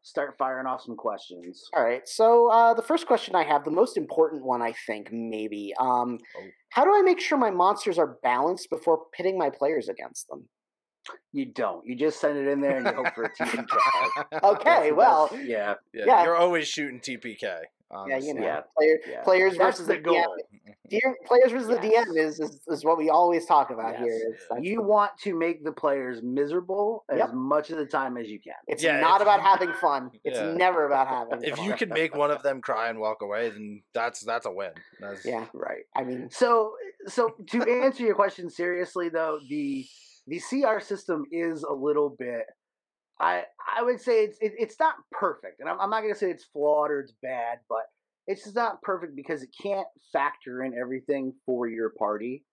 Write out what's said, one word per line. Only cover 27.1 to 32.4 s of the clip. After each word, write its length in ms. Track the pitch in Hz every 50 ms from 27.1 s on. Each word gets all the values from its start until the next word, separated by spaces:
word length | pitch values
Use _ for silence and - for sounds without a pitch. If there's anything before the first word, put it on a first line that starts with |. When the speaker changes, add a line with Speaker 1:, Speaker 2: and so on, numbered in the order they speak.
Speaker 1:
as 80 | 143 -
Speaker 2:
Yep. 160 | 220 - 117
Speaker 1:
much 340 | 127 131 135 147 151 151 156
of 80 | 165
the 80 | 160 147
time 300 | - - 139 135 131 123
as 140 | 123 113 104
you 100 | 107 101
can. 140 | _ - - - _
Speaker 2:
It's 160 | - 151 135
Speaker 3:
Yeah, 180 | 156 165 143 139
Speaker 2:
not 160 | 151 165 185 196
Speaker 3:
if 60 | 208
Speaker 2:
about 140 | 208 202 196
Speaker 3:
you 60 | 196
Speaker 2:
having 260 | 196 190 185 185 170 170
fun. 360 | - 175 156 143 135 127 127 - _ _
It's 140 | 151 127 120
Speaker 3:
Yeah. 160 | 107 160 160
Speaker 2:
never 320 | 175 180 185 180 165 151
about 220 | 139 143 135 135 131
having 340 | 131 123 117 117 139 120 120
Speaker 3:
If 120 | 147 131
Speaker 2:
fun. 100 | - -
Speaker 3:
you 80 | 202 214
can 160 | - 233 185
make 260 | - 156 165 156 -
one 140 | 143 143 147
of 120 | 147 143